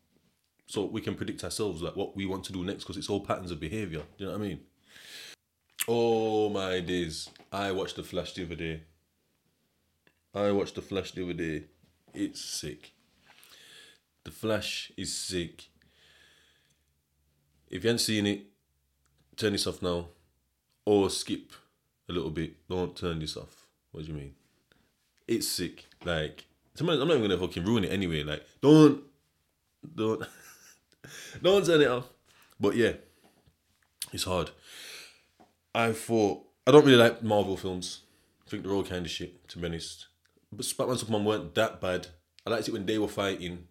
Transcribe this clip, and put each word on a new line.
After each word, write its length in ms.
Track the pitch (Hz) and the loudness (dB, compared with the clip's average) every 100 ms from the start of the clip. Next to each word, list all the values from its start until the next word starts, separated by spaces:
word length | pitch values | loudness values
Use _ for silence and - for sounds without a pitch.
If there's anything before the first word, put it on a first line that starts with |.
| _ _ _ _ _ _ - | _ _ _ _ _ _ -10
So 180 | 110 | -6
we 160 | 92 110 | -4 -4
can 160 | 107 92 | -6 -6
predict 260 | 101 95 | -8 -8
ourselves, 400 | 90 - 107 80 | -8 -6 -4 -4
like, 140 | 82 90 | -8 -6
what 180 | 98 | -8
we 120 | 98 95 | -6 -6
want 180 | 95 | -6
to 80 | - | -8
do 100 | 95 | -8
next, 220 | 90 - | -6 -8
'cause 120 | - 85 | -10 -10
it's 140 | - | -4
all 140 | 101 | -4
patterns 260 | 101 - 90 | -4 -6 -6
of 80 | 82 | -10
behaviour. 420 | 80 110 101 80 | -8 -8 -8 -10
Do 60 | 80 - | -12 -12
you 80 | 95 | -10
know 120 | 95 | -8
what 60 | |
I 40 | 104 | -8
mean? 120 | 76 - _ _ - - - - - _ _ _ - - | -8 -14 _ _ -20 -20 -20 -20 -20 _ _ _ -6 -2
Oh 600 | 117 117 113 110 107 107 | 2 2 2 2 2 2
my 300 | 98 95 92 | 0 -2 -2
days. 500 | 87 90 85 78 - - - | -2 -2 -4 -6 -12 -16 -12
I 220 | 98 101 | -6 -4
watched 240 | 92 87 - | -2 -4 -8
The 80 | |
Flash 300 | 82 90 80 | -10 -8 -8
the 100 | - | -8
other 100 | 85 | -10
day. 280 | 82 82 80 80 _ _ _ _ _ _ _ _ _ _ _ _ _ _ | -8 -6 -8 -12 _ _ _ _ _ _ _ _ _ _ _ _ _ _
I 200 | 98 101 | -2 0
watched 240 | 101 85 - | 2 0 -6
The 60 | |
Flash 280 | - 98 90 | -8 -6 -6
the 140 | - | -8
other 80 | 90 | -8
day. 320 | 85 82 76 - _ _ _ _ | -6 -4 -6 -10 _ _ _ _
It's 260 | 98 101 - | -8 -8 -8
sick. 520 | - - 76 - - _ _ _ _ - - - - - - - _ _ | -10 -10 -10 -12 -18 _ _ _ _ -20 -20 -20 -20 -20 -20 -20 _ _
The 80 | - | -18
Flash 600 | - 110 104 - - - - | -6 -2 -2 -2 -8 -8 -8
is 160 | 87 | -8
sick. 580 | - - 92 82 - - _ _ _ _ _ _ _ _ _ _ _ _ _ _ _ _ _ _ _ _ | -6 -6 -4 -6 -10 -20 _ _ _ _ _ _ _ _ _ _ _ _ _ _ _ _ _ _ _ _
If 140 | 92 | -4
you 60 | 107 | 0
haven't 100 | 117 | 0
seen 280 | - 107 101 | 0 2 2
it, 180 | 101 - _ _ _ _ _ _ _ _ - | 0 -6 _ _ _ _ _ _ _ _ -4
turn 160 | 107 | -2
this 120 | 98 98 | 0 -2
off 160 | 85 | -4
now. 280 | 90 87 85 - _ _ _ _ _ _ | -4 -4 -6 -14 _ _ _ _ _ _
Or 260 | - 104 92 | 4 4 4
skip 420 | - - 107 - - _ _ _ _ - | 0 -4 -8 -8 -20 _ _ _ _ -8
a 40 | |
little 180 | 87 80 | -6 -4
bit. 380 | 78 80 - - | -4 -6 -8 -8
Don't 280 | 90 87 - | -4 -4 -4
turn 220 | 90 80 | -6 -4
this 180 | 76 - | -6 -10
off. 300 | - - _ _ _ | -14 -18 _ _ _
What 140 | 82 | -14
do 80 | 78 | -10
you 40 | 76 | -10
mean? 200 | 69 - _ _ _ _ _ _ _ _ - | -12 -16 _ _ _ _ _ _ _ _ -2
It's 220 | 117 - | -2 -2
sick. 380 | - 85 - - - | -4 -6 -8 -20 -10
Like, 400 | 90 82 76 - - _ _ - | -4 -2 -2 -8 -20 _ _ -4
I'm 80 | 165 | 0
not 80 | |
even 280 | 147 147 147 | 2 4 4
gonna 160 | 104 87 | 4 2
fucking 260 | 90 95 | 0 -2
ruin 200 | 87 117 | 0 2
it 80 | 92 | 2
anyway. 300 | 98 92 78 | 0 0 -2
Like, 220 | 76 76 - _ | -4 -6 -10 _
don't, 420 | 135 156 151 131 - _ _ _ _ _ _ _ - | 8 12 10 8 -4 _ _ _ _ _ _ _ -12
don't, 280 | - 110 110 - - - - - - | -4 -2 -2 -6 -16 -20 -20 -20 -20
<laughs> 640 | _ _ - - - - | _ _ -20 -18 -16 -2
don't 220 | 170 202 | 4 4
turn 180 | 175 160 | 6 6
it 60 | 139 | 6
off. 200 | 123 127 - _ _ _ - | 2 -4 -14 _ _ _ -2
But 180 | 101 113 | 2 4
yeah, 180 | 110 - - _ _ _ _ _ _ _ _ _ - | 2 0 -8 _ _ _ _ _ _ _ _ _ -10
it's 120 | 107 | -6
hard. 260 | 95 90 80 - - - - - - - _ _ _ _ _ | -2 -2 -2 -8 -20 -20 -18 -18 -20 -20 _ _ _ _ _
I 180 | 113 113 | 0 0
thought, 520 | 113 - 113 101 - - _ - | -2 0 2 2 0 -8 _ 8
I 60 | |
don't 120 | 143 | 10
really 120 | 147 123 | 12 10
like 260 | 117 - | 8 4
Marvel 340 | 110 104 95 92 | 0 2 2 -2
films. 440 | 95 90 87 - - _ _ _ - | -4 -6 -8 -12 -18 _ _ _ -12
I 40 | |
think 120 | 107 | -10
they're 100 | 95 | -2
all 120 | 98 | -2
kind 200 | 90 90 | -2 -4
of 60 | 82 | -6
shit, 360 | - 80 - - | -8 -10 -14 -18
to 100 | 87 | -8
be 80 | 85 | -6
honest. 420 | 82 - - - _ _ _ _ | -6 -10 -16 -20 _ _ _ _
But 200 | 101 - - | -10 -6 -4
Batman, 220 | 120 120 | -2 -2
Superman 260 | 107 107 | 0 0
weren't 300 | 104 107 80 | 2 0 0
that 260 | 107 110 - | 0 0 0
bad. 280 | 95 90 - - _ _ - | -4 -4 -6 -18 _ _ -4
I 40 | |
liked 180 | 113 107 | -2 -2
it 40 | |
when 140 | 110 95 | -4 -2
they 120 | 110 | 0
were 100 | 101 | 0
fighting, 600 | - 98 95 87 87 85 | -2 -2 -2 -6 -10 -14